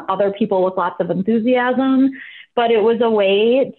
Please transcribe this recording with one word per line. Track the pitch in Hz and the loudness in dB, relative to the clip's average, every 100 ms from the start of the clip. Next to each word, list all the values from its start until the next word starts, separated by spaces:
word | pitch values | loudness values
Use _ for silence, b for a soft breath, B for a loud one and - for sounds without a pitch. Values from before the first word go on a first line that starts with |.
| - | -2
other | 190 202 | -2 -2
people | 202 214 190 | -2 -2 0
with | 185 185 | 0 -2
lots | 175 - | -4 -4
of | 170 | -4
enthusiasm, | 175 190 226 226 254 247 254 269 262 269 269 B B B - | -4 -2 -2 0 0 0 0 0 2 0 -2 B B B -2
but | 233 | 0
it | 226 | 2
was | 220 233 | 2 2
a | 233 | 2
way | 214 196 196 226 254 254 | 2 2 2 2 2 0